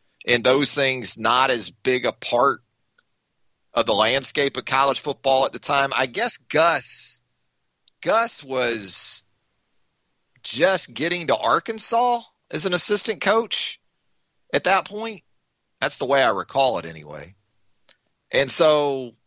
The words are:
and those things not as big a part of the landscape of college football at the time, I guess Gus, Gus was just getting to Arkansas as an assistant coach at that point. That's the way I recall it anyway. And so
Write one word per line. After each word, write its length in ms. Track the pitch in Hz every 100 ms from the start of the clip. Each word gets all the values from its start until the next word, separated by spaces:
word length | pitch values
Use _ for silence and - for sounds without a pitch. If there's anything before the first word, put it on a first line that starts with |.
| _ _ -
and 160 | 120
those 320 | 120 135 139
things 420 | 147 135 131 110 -
not 340 | 110 123 135
as 200 | 120 92
big 360 | - - 127 120
a 60 |
part 480 | - - 120 135 123 _ _ _ _ _ _ _ _ _ _ _
of 140 | - 113
the 80 |
landscape 640 | 104 110 131 139 - 139 135
of 80 |
college 340 | - 131 139 131
football 480 | 147 135 135 131 131
at 60 |
the 80 | 120
time, 320 | - 143 139
I 120 | 117 131
guess 320 | 123 233 -
Gus, 840 | - 147 165 151 - - - - _ _ _ _ _ _ _ _
Gus 400 | - 214 233 -
was 800 | 143 131 120 117 98 92 - - - _ _ _ _ _ _ _ _ _ _ _
just 500 | - 117 175 185 -
getting 360 | 117 160 175 156
to 80 | 113
Arkansas 840 | 113 147 - 220 - 233 247 240 - _ -
as 160 | 160 196
an 80 |
assistant 460 | 180 - 208 - 180
coach 600 | 196 226 226 - - - _ _ _ _ _ _ _
at 120 | 143
that 220 | 170 190 -
point. 360 | 208 226 208 _ _ _ _ _ -
That's 180 | 139 -
the 80 | 131
way 160 | 139
I 80 | 123
recall 480 | 98 90 135 131 95
it 60 |
anyway. 520 | 85 80 76 76 80 98 _ _ _ _ _ - _ _ -
And 180 | 131 135
so 640 | - 156 151 143 135 123 -